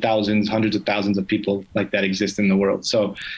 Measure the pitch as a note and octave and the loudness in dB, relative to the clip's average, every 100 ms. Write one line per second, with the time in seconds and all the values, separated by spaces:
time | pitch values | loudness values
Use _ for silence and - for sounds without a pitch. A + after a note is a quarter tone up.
0 | A2+ A2 G2+ G#2+ G#2 A2 A2 G2 G#2 G#2 | 0 0 2 0 0 0 0 0 -2 0
1 | G2+ G2 F#2+ G#2+ G2 G2 - G#2+ G2 G2+ | 0 0 0 -2 0 -4 -4 -4 -2 0
2 | G2 F#2+ G2 G#2 G2+ G2 G2 G2 - A2+ | 0 0 -2 0 2 4 2 0 0 0
3 | G2+ - - | 0 -4 -12